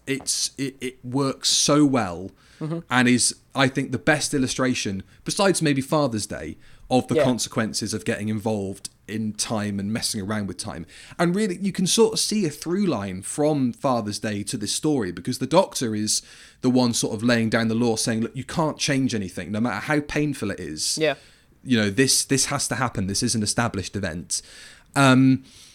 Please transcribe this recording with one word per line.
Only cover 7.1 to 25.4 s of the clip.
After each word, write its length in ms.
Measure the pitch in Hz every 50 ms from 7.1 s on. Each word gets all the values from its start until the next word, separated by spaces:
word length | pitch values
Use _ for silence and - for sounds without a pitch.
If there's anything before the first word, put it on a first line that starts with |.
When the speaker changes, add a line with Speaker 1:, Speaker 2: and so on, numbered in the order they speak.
| 120
Speaker 2:
Yeah. 80 | 156 143
Speaker 1:
consequences 680 | 127 123 110 - - - 120 113 104 104 - 113 101 107
of 100 | 104 -
getting 240 | - 113 98 104
involved 640 | 107 107 107 98 113 110 101 98 95 98 - - - - _ _
in 240 | - 104 110 110 107
time 480 | 107 - - - 117 107 104 104 101 101
and 140 | 98 101 113
messing 260 | 113 - - - 110
around 280 | 92 98 107 107 104
with 100 | 98 113
time. 280 | - - 107 67 78 87 - - - - - -
And 160 | - 175 170 175
really, 240 | 202 220 208 175 185
you 100 | 196 196
can 160 | - - 185
sort 240 | 170 - 226 226 220
of 80 | 220 -
see 260 | - - 208 214 196
a 40 | 151
through 360 | - - - 160 175 202 208
line 360 | 175 139 104 98 98 92 92
from 500 | - - - 151 147 151 156 143 131 120
Father's 480 | 107 - - 139 123 117 107 104 104 -
Day 240 | - 110 104 101 104
to 140 | - -
this 160 | 110 104 98 -
story, 400 | - - 156 151 135 104 90 82
because 240 | 95 87 127 123 -
the 80 | 131
Doctor 480 | - 156 180 190 - - - 131 113 107
is 260 | 107 107 107 - - - - - - - - - _
the 100 | - 131
one 240 | 123 127 123 120 113
sort 200 | - - 127 113
of 100 | 101 110
laying 260 | 123 120 117 113 113
down 200 | 113 113 117 113
the 60 | 110
law, 200 | 113 120 120 110
saying, 280 | 107 - 123 113 110 113
"Look, 120 | - -
you 80 | 135 123
can't 340 | - - - 156 151 -
change 380 | - - - 139 135 135 123 117
anything, 380 | 107 98 90 - - 87 82 107
no 80 | 107
matter 180 | 117 123 95 104
how 220 | - - 151 151
painful 500 | 147 - - 147 151 147 131 - - 101
it 80 | 98 -
is. 380 | 92 73 76 76 - - -
Speaker 2:
Yeah. 180 | 156 156 151 135 - - - - _ _ _ _ _ -
Speaker 1:
You 140 | 131 123
know, 120 | 110 104 101
this, 360 | 98 117 135 131 - - -
this 220 | - 139 131 -
has 200 | - 143 127 -
to 80 | - 123
happen. 320 | 113 135 117 - 120 98
This 160 | 95 101 - 123
is 120 | 113 -
an 60 | 113 104
established 520 | 101 - - 117 95 - 98 87 - -
event." 460 | 104 98 85 78 87 78 - - - - - - - - - - - - _ -
Um, 480 | 143 139 135 127 127 131 131 131 127